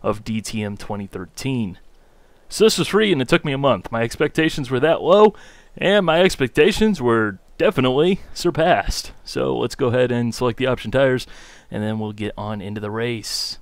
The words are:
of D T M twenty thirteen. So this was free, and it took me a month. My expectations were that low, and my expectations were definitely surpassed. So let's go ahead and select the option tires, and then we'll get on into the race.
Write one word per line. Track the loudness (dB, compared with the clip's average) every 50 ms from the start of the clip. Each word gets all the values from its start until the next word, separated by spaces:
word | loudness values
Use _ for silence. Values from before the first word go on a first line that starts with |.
of | -2 -4 -4 -4 -6
D | -8 -8 -6
T | -6 -8 -8 -6
M | -6 -6 -8
twenty | -10 -10 -10 -8 -8 -8
thirteen. | -10 -10 -12 -14 -12 _ -8 -6 -4 -4 -2 -4 -6 -6 -12 -20 -20 -20 -20 _ _ _ _ _ _ _ _ _ -14
So | 0 4 4
this | 4 4
was | 2 -2 0
free, | 2 2 2 2
and | 2 0
it | 2
took | 2 2 2 2
me | -2
a | -4
month. | 0 2 2 2 2 -2 -6
My | -4 -4 -4
expectations | -4 -2 -2 -2 -2 0 0 0 0 0 -4 -6 -2
were | 0 2
that | 4 2 2 2
low, | 4 4 6 8 6 6 4 0 -20 -20 -20 -20 -20 _ -12
and | -2 0 2 2 2 2
my | 4 4 4
expectations | 4 4 2 0 -2 0 4 4 4 4 4 2 2 2 2 2
were | 2 2 2 4 2 0 -2 -8 -16 -20 -4
definitely | 0 0 2 2 2 0 2 2 2 2 2 2 -2 -4 -12 -12
surpassed. | -2 -2 -2 0 2 2 2 2 2 0 -2 -6 -6 -8 -12 -18 -18 -18
So | -10 -6 -4 -2 -2 -2
let's | -2 -4 -4 -4
go | -2 -2
ahead | 0 2 2 2 2
and | 0 -2 -2 -4 -4
select | -2 -4 -4 -2 -2
the | -2
option | -2 -2 -4 -4 -2
tires, | 0 2 2 2 2 0 -4 -8 -18 -20 -20 -20 -20 -20 -18 -10
and | -8 -6
then | -4 -4 -4
we'll | -4 -6 -8
get | -6 -6 -8 -8 -6
on | -8 -8 -8 -8 -8
into | -8 -10 -8 -8
the | -8 -8
race. | -6 -6 -6 -6 -6 -8 -8 -8 -8 -8 -8 -8 -10 -14